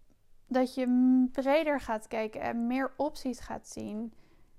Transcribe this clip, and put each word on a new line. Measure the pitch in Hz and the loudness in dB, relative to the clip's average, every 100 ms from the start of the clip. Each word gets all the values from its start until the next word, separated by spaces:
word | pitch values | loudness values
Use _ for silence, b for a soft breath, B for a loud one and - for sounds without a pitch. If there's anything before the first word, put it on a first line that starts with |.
| - _ _ - - | -20 _ _ -20 -2
Dat | 254 254 | 0 2
je | 262 247 | 0 2
m-, | 247 254 254 254 | 4 6 6 4
breder | - 262 302 311 277 | 2 2 2 2 0
gaat | - 220 - | -2 -6 -4
kijken | 226 220 214 | -4 -4 -4
en | 233 233 233 | -4 -2 0
meer | 254 262 - | 0 -2 -2
opties | 294 302 262 240 | -4 -4 -6 -6
gaat | - 226 - | -8 -12 -12
zien. | 220 220 214 226 b b b b | -12 -8 -8 -10 b b b b